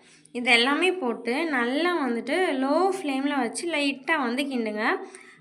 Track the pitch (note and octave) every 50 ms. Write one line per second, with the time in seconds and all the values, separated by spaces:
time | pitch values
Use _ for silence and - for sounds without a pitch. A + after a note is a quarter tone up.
0 | - - - - _ _ - A#3+ A#3+ B3+ A#3+ A#3 A#3+ C4+ C#4+ D#4 E4+ F#4 F#4 F#4
1 | C4 A#3 A3 - - A#3 B3 D4 E4+ E4 C#4+ B3 A#3 A#3+ C4 D4 E4 F4+ F4 E4
2 | C#4 B3 A#3 A3+ A3 A#3+ D4 F4+ F#4 E4+ D4 C4 C4 C4+ D4 E4 F#4 G4 F#4 -
3 | - C#4+ C4 C4 C4+ D4 D4 C4+ A#3+ A3 A3+ - F4+ E4+ D#4+ D4 C#4+ C#4+ C#4 C4+
4 | - - E4 D#4 C4 A#3 A#3+ C4 D4 C#4+ C4 A#3+ A3 G#3+ G#3+ G#3+ A3 C#4 F#4 G4+
5 | - - - - - - - -